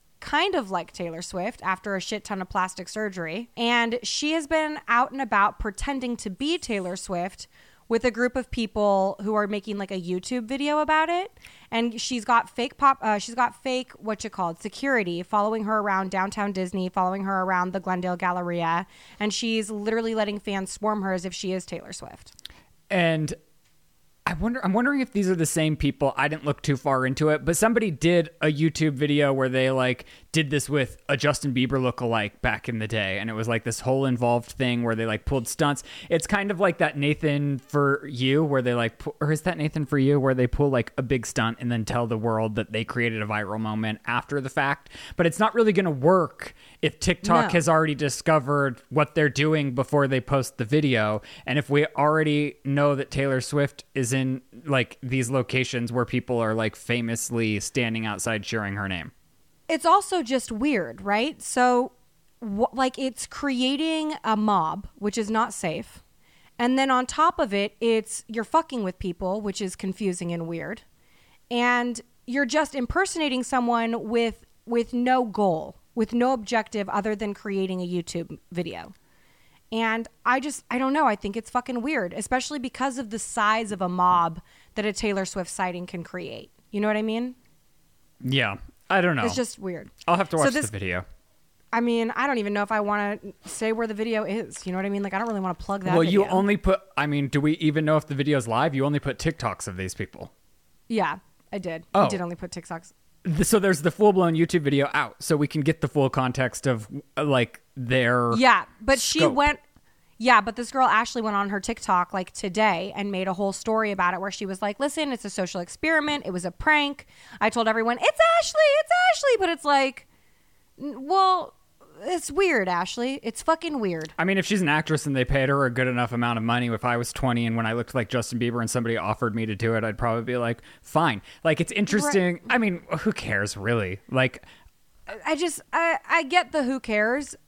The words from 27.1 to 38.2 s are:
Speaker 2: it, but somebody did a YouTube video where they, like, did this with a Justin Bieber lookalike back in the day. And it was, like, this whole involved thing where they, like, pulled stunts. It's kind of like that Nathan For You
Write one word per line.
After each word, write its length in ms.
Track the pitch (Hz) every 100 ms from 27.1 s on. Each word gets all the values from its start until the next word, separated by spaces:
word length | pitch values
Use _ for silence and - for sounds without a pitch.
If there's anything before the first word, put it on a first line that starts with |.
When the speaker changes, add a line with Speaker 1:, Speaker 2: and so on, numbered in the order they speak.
| 135 151
Speaker 2:
it, 160 | 151
but 120 | 139 170
somebody 360 | 220 233 220
did 380 | 139 165 175 156 -
a 60 | 156
YouTube 460 | 147 160 - 156
video 380 | 131 147 147 143
where 160 | 135 131
they, 220 | 131 131
like, 360 | 131 127 123 - - -
did 180 | 160 147
this 180 | 143 -
with 300 | 147 127 - -
a 80 | 143
Justin 380 | 147 143 143
Bieber 240 | 123 127 131
lookalike 640 | 127 - 120 113 104 -
back 260 | 123 107 -
in 100 | 117
the 80 | 110
day. 300 | 110 95 95
And 100 | 110
it 40 |
was, 120 | 110 113
like, 160 | 117
this 180 | 117 110
whole 240 | 127 131
involved 460 | 135 120 120 120 -
thing 320 | - 127 120
where 140 | 117 113
they, 100 | 113
like, 200 | 107 -
pulled 200 | 139 117
stunts. 380 | - 147 143 - - -
It's 160 | 165 -
kind 240 | 202 202
of 80 | 180
like 200 | 190 -
that 200 | 156 143
Nathan 600 | 143 151 151 143 143 135
For 460 | - 147 139 143 143
You 340 | 120